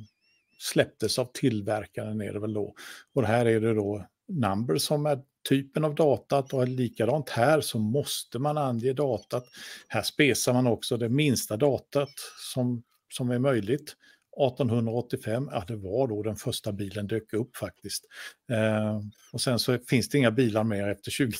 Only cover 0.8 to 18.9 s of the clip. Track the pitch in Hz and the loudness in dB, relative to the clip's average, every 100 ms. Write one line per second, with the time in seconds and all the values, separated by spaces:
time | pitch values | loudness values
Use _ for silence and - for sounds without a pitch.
0.8 | 127 - 107 - 123 - 135 107 101 107 | 0 0 -2 -2 -4 -2 0 0 -2 -4
1.8 | 98 - 107 107 101 101 107 104 101 - | -4 -10 -6 -6 -6 -6 -4 -4 -6 -10
2.8 | - - - 143 107 117 117 113 113 107 | -18 -20 -4 0 2 4 4 4 4 2
3.8 | 101 104 95 _ - 180 107 98 123 156 | 0 -4 -8 _ -8 -2 0 0 0 0
4.8 | - 151 147 135 - _ - 139 139 156 | 0 0 0 -2 -4 _ 2 2 2 -2
5.8 | 156 147 156 123 - 139 131 135 127 127 | -2 2 4 4 2 0 0 0 0 0
6.8 | 120 - 110 151 - 117 123 156 - 113 | -2 0 0 2 -2 2 4 4 2 -2
7.8 | 107 139 143 - - 120 147 151 139 117 | 0 0 -2 -6 -8 -4 -2 -2 -2 0
8.8 | 127 131 143 110 - 123 - - - - | -2 0 0 -2 -4 -6 -6 -14 -18 -18
9.8 | - 110 - - 143 107 - 123 127 107 | -4 -2 -2 4 4 4 2 4 4 2
10.8 | - 117 113 135 151 113 - 107 143 123 | -2 -2 0 2 4 2 0 0 2 0
11.8 | - 143 143 - - - - 131 123 120 | -2 -2 -2 -6 -16 -14 -8 -2 -2 -2
12.8 | - _ _ - 123 123 139 120 98 143 | -8 _ _ -6 -4 0 2 2 0 -2
13.8 | - - _ _ _ - 135 127 127 120 | -4 -18 _ _ _ 0 0 2 0 2
14.8 | 113 120 120 127 107 117 143 139 104 110 | 0 -2 -4 -6 -2 -4 -2 -6 -6 -8
15.8 | 95 113 135 104 107 107 120 - 110 101 | -4 0 0 0 -4 -4 -6 -6 -6 -6
16.8 | 98 101 101 110 - 107 - - 98 - | -6 -6 -4 -4 -2 -4 -4 -6 -10 -10
17.8 | 98 - - - - - - 110 110 107 | -10 -10 -12 -16 -18 -18 -4 0 2 0
18.8 | 107 | 0